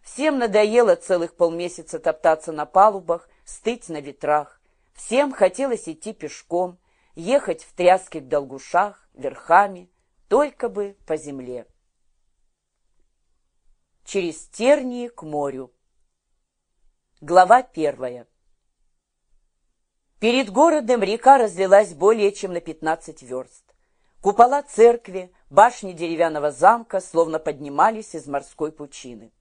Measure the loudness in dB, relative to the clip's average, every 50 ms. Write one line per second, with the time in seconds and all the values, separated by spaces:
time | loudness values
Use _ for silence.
0 | _ -18 -10 -4 -2 -2 0 0 -2 0 2 2 2 4 4 2 4 4 2 0
1 | 0 -2 -2 -2 -2 -6 _ _ -2 -2 -2 -6 -8 -8 -10 -14 -16 -14 -14 -6
2 | -4 -4 -4 0 0 0 0 0 -4 -12 -10 -10 -10 0 4 4 4 4 2 -2
3 | -6 -6 -6 -6 _ _ _ _ _ -20 -20 -8 _ -8 -8 -8 -12 -14 -14 -14
4 | -14 -16 -16 _ -2 0 0 0 -2 -6 _ _ _ _ _ _ _ _ _ -20
5 | -8 -2 0 0 0 0 0 0 0 0 2 -2 -4 -4 -4 -8 -8 -14 -16 _
6 | -14 -16 -14 _ -16 -16 -16 -18 _ _ -4 -4 -4 -6 -8 _ _ _ _ _
7 | _ _ _ -12 -4 -2 -2 -2 0 -4 -8 -8 -10 -20 _ 2 4 4 4 4
8 | 0 -10 -14 -14 -8 -4 -4 -4 -4 -6 -16 -18 -12 -2 0 0 0 0 -6 _
9 | _ _ _ -10 -10 -10 -10 -10 0 4 4 4 4 2 -4 -16 -20 _ _ _
10 | _ _ _ _ _ _ 0 0 0 0 -4 _ -8 -8 -6 -8 -10 -10 -12 _
11 | _ -8 -8 -6 -6 -12 -14 -14 -12 -12 -14 -14 -16 _ _ _ _ _ _ _
12 | _ _ _ _ _ _ _ _ _ _ _ _ _ _ _ _ _ _ _ _
13 | _ _ _ _ _ _ _ _ _ _ _ _ _ _ _ _ _ _ _ _
14 | _ -8 -6 -6 -6 -6 -10 -12 -20 _ -10 -2 2 2 2 2 0 -8 -8 -10
15 | -12 -12 _ -16 -14 -10 -8 -6 -6 -6 -8 -12 -16 -16 _ _ _ _ _ _
16 | _ _ _ _ _ _ _ _ _ _ _ _ _ _ _ _ _ _ _ _
17 | _ _ _ _ -8 4 4 4 8 8 6 4 4 _ _ -4 -4 -4 -4 -6
18 | -10 -12 -12 -14 -20 _ _ _ _ _ _ _ _ _ _ _ _ _ _ _
19 | _ _ _ _ _ _ _ _ _ _ _ _ _ _ _ _ _ _ _ _
20 | _ _ _ _ -2 0 0 0 -2 -2 2 2 4 4 4 0 0 0 0 0
21 | 0 -4 -4 2 6 6 6 6 4 -2 -2 -4 2 6 6 6 6 2 -4 0
22 | 2 2 2 4 0 -2 -2 -4 -10 -10 -10 -10 -10 -12 -14 _ -4 -6 -6 -6
23 | -8 -20 -20 -20 -16 -12 -12 -12 -12 _ _ _ _ _ _ _ _ _ _ _
24 | _ _ _ _ -2 -2 6 6 6 6 6 -2 -4 -6 2 6 6 6 6 2
25 | _ -14 -14 -14 -14 -14 _ _ _ _ 4 4 4 4 2 -4 -14 -14 -10 -8
26 | -6 -6 -2 -2 -2 -2 -2 -4 -4 -4 -2 4 4 4 4 4 -4 _ -8 -8
27 | -8 -4 0 0 0 0 -2 -6 -6 -8 -10 -10 -14 -8 0 2 2 2 0 -4
28 | -14 -14 -16 -16 -12 -8 -8 -8 -8 -10 _ -10 -10 -10 -10 -14 -20 -18 -18 -20
29 | -18 -18 -18 -20 -20 -20 _ _